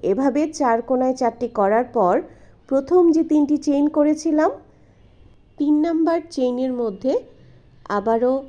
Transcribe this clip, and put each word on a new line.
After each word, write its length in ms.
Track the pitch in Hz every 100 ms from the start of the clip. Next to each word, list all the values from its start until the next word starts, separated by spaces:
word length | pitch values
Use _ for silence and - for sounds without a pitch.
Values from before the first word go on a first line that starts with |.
| 160
এভাবে 300 | 202 269 254 311 311
চার 180 | 262 233 240
কোণায় 280 | 254 262 254
চারটি 260 | 240 233 240 220
করার 260 | 196 214 247 240
পর 180 | 180 226 359 - - - -
প্রথম 320 | 269 277 359 339 320
যে 80 | 320
তিনটি 240 | 302 285 294 294
চেইন 180 | 285 294 302
করেছিলাম, 540 | 294 302 330 302 330 571 - _ - _ - - - - _ -
তিন 160 | 294 302 330
নাম্বার 340 | 330 320 330 320 -
চেইনের 380 | 254 247 262 247
মধ্যে 320 | 226 196 262 453 - - - - - - - 202
আবারও 360 | 208 226 247 262